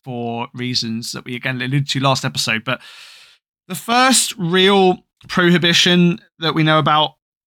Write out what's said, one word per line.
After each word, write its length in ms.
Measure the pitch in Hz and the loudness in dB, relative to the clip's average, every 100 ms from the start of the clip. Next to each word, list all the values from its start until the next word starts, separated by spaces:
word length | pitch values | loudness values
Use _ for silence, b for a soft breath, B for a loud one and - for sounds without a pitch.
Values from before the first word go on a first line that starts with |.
for 440 | - 120 120 117 120 | -12 -8 -6 -6 -8
reasons 580 | 120 123 120 120 113 117 | -8 -6 -6 -6 -8 -10
that 120 | 135 | -12
we, 100 | 139 123 | -12 -8
again, 200 | 131 127 | -8 -6
alluded 260 | 127 143 143 | -4 -2 -2
to 120 | 139 | -2
last 240 | 135 131 | 0 0
episode. 400 | 135 - - 110 | -4 -6 -4 -4
But 160 | 110 123 B B B B B B _ _ _ | -4 -8 B B B B B B _ _ _
the 60 | 180 | -14
first 580 | - 240 254 254 - - | -2 2 4 2 0 -4
real 680 | 170 185 190 202 185 180 _ _ - | -2 2 4 4 4 2 _ _ -8
prohibition 920 | - 175 175 170 175 185 180 175 170 - _ | 0 4 4 2 2 2 4 4 2 -10 _
that 140 | 160 | -4
we 100 | 156 | 0
know 160 | 156 156 | 2 2
about, 360 | 151 151 151 - _ _ | 2 2 0 -4 _ _